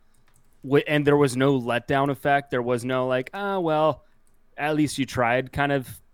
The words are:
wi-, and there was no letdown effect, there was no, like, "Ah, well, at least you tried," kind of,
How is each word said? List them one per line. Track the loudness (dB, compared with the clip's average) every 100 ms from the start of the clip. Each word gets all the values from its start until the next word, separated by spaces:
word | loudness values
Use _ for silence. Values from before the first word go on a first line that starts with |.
| _ _ _ _ _ _
wi-, | 0 0 2
and | 0 4
there | 4
was | 4 2
no | 2 2
letdown | -2 -4 0 0 0
effect, | -2 0 0 0
there | -4
was | -2 -2
no, | -2 -2 0
like, | -2 -4
"Ah, | -8 -4 -2
well, | 0 2 0 0 _ _ _ _ _ -6
at | -2 0
least | 0 -2
you | -4
tried," | 0 2 0 -2
kind | -4 0
of, | 0 -4 -18 _